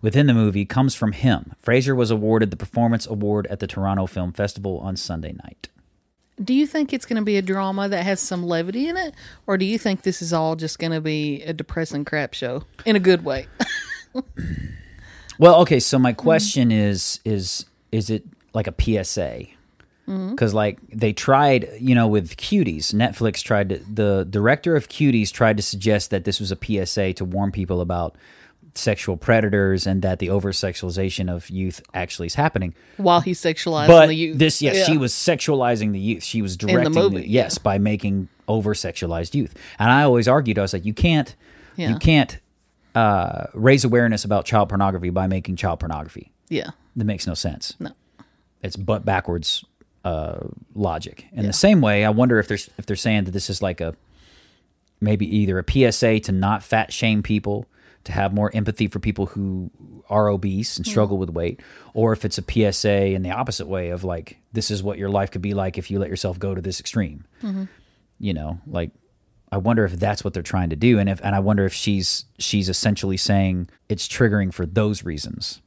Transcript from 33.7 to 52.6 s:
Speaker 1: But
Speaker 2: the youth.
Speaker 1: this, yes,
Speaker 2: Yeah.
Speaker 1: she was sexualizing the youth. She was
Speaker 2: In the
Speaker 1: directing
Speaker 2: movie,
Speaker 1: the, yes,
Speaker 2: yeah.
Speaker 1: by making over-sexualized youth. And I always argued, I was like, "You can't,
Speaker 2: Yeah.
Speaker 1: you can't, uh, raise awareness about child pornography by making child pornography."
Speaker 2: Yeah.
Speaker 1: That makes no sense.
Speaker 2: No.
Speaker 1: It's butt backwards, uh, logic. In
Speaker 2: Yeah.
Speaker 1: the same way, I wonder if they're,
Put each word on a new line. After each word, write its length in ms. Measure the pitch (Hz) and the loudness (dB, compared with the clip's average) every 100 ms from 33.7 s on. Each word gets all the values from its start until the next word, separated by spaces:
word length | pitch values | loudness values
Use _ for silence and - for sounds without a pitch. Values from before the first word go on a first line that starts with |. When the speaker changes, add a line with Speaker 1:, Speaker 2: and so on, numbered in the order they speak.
| 160 151 | 2 10
Speaker 1:
But 180 | 165 160 | 12 10
Speaker 2:
the 80 | 160 | 6
youth. 240 | 165 151 | -2 4
Speaker 1:
this, 200 | 156 - | 2 4
yes, 120 | 143 190 | 0 2
Speaker 2:
Yeah. 60 | 185 | 2
Speaker 1:
she 120 | 156 | 2
was 160 | 123 | 0
sexualizing 800 | - - 160 - 143 123 113 107 | 0 0 0 0 2 2 2 0
the 60 | 98 | -2
youth. 240 | 101 110 | -2 -4
She 180 | - 113 | -4 -4
was 120 | 101 92 | -4 -4
Speaker 2:
In 100 | 104 | 2
the 80 | |
Speaker 1:
directing 200 | - - | 2 4
Speaker 2:
movie, 240 | 156 101 95 | 4 2 0
Speaker 1:
the, 120 | 92 | 2
yes, 280 | 117 - - | 2 2 0
Speaker 2:
yeah. 40 | |
Speaker 1:
by 140 | 107 98 | 0 2
making 520 | 104 107 104 98 92 _ - | 2 0 -2 -2 -4 _ -4
over-sexualized 880 | 110 104 104 92 - 87 85 82 143 | -2 0 -2 -6 -6 -6 -4 -4 -4
youth. 180 | 101 - - - | -4 -8 -20 0
And 140 | 107 | 4
I 100 | 131 | 6
always 260 | 147 120 117 | 6 4 4
argued, 300 | 135 127 104 | 2 2 0
I 60 | |
was 100 | 98 | -2
like, 100 | 92 98 | -2 -6
"You 80 | 107 | 0
can't, 400 | 175 156 131 - _ - - - | 2 2 0 -10 _ -20 -18 -6
Speaker 2:
Yeah. 140 | 160 | -2
Speaker 1:
you 100 | 113 | 0
can't, 400 | 160 156 127 - _ _ _ _ _ 117 | 4 4 4 -4 _ _ _ _ _ 2
uh, 500 | 113 98 87 - - | 4 2 0 -6 -10
raise 300 | - 120 139 | 2 6 6
awareness 400 | 123 120 117 107 101 | 4 4 4 0 0
about 180 | 101 - | 0 2
child 240 | 110 95 | 2 2
pornography 400 | 101 98 92 90 | 2 0 0 -2
by 160 | 90 92 | 0 0
making 280 | 95 90 90 | -2 -4 -4
child 240 | 95 82 | -2 -2
pornography." 520 | 82 78 76 - - _ _ | -6 -6 -10 -16 -20 _ _
Speaker 2:
Yeah. 220 | 160 - - _ - | -8 -8 -16 _ -4
Speaker 1:
That 100 | 107 | -4
makes 220 | 98 - | -2 -6
no 60 | 85 | -4
sense. 400 | 90 71 - - | -6 -6 -12 -12
Speaker 2:
No. 120 | - - _ _ _ _ _ _ | -14 -16 _ _ _ _ _ _
Speaker 1:
It's 120 | 98 95 | -12 -8
butt 300 | 98 107 101 | -2 -2 0
backwards, 580 | 95 - 85 78 - - _ _ _ | -2 -2 -4 -4 -6 -8 _ _ _
uh, 340 | 92 80 78 50 - - - | -6 -4 -6 -8 -12 -14 -14
logic. 520 | 104 98 82 - - - | -4 -2 -2 -8 -16 -16
In 100 | 160 | -4
Speaker 2:
Yeah. 40 | 101 | -2
Speaker 1:
the 60 | |
same 260 | - 196 202 | 4 6 6
way, 240 | 113 104 107 | 6 4 4
I 40 | |
wonder 300 | 107 127 113 | 4 4 4
if 80 | 104 | 2
they're, 100 | 104 | -4